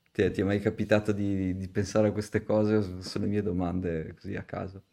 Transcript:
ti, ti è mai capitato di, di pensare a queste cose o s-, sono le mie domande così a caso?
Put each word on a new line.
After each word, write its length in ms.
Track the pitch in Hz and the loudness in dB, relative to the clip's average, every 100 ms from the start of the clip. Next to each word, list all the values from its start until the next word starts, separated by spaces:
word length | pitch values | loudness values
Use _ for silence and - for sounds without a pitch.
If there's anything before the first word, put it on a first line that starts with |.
| _ | _
ti, 180 | - 92 | 2 2
ti 100 | 92 | 2
è 40 | |
mai 160 | 95 101 | 2 2
capitato 520 | 107 107 104 107 107 | 0 0 2 2 2
di, 440 | 101 101 98 92 92 | 0 0 0 -2 -2
di 120 | 92 | -4
pensare 400 | 104 98 110 107 | -4 0 4 4
a 40 | |
queste 300 | 101 104 104 | 2 -2 -4
cose 340 | - 107 107 107 | 0 2 4 2
o 60 | |
s-, 160 | 95 90 | 0 -6
sono 260 | 95 107 | -8 -4
le 60 | 101 | -2
mie 120 | 104 | 0
domande 720 | 95 90 87 90 92 80 80 | 0 0 -2 -2 -2 -4 -6
così 220 | 87 95 98 | -10 -10 -10
a 60 | |
caso? 400 | - 98 92 95 - | -8 -8 -8 -12 -14